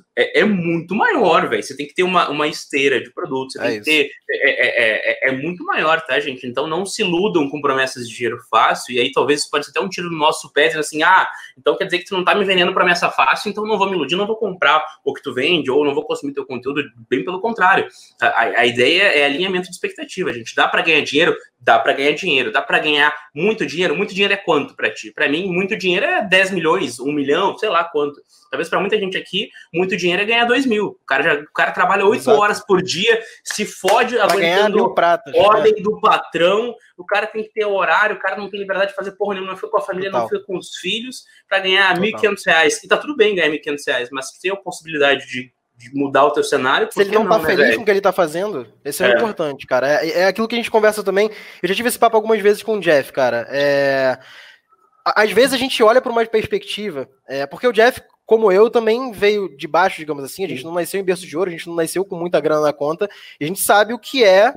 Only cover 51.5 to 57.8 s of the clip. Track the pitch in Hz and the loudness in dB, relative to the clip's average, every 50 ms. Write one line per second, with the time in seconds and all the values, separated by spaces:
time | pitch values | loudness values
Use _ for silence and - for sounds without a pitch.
51.5 | - - - 175 190 208 226 240 - - 233 226 226 220 214 220 220 208 190 208 | -10 -6 -4 -4 -2 -2 -2 -2 0 2 2 4 4 2 2 2 0 2 2 2
52.5 | 208 208 - 226 220 202 160 170 - 135 127 - - 143 131 120 117 117 113 - | 2 0 -2 -4 -4 -2 2 2 2 2 2 0 -2 0 0 0 0 -2 -4 -4
53.5 | 131 139 143 143 139 139 139 139 135 135 131 131 123 - - - - - - - | -4 -2 0 2 2 2 2 0 0 2 0 0 -2 -4 -8 -20 -20 -20 -20 -20
54.5 | - _ _ _ _ _ _ _ _ _ - 165 - 202 214 208 185 214 262 262 | -20 _ _ _ _ _ _ _ _ _ -4 0 2 4 4 4 4 4 4 4
55.5 | 269 233 262 262 - - 233 214 240 254 254 247 233 233 226 220 - 226 - - | 2 0 -2 -2 0 4 4 6 6 4 2 0 0 -2 0 0 0 -2 -2 -2
56.5 | 214 190 - - - 202 214 202 151 135 127 - _ _ _ - 131 139 139 - | -4 -6 -6 -8 -10 -10 -8 -8 -8 -8 -10 -12 _ _ _ -10 -8 -8 -8 -8
57.5 | 180 160 - 247 214 208 | -6 -4 -2 0 4 4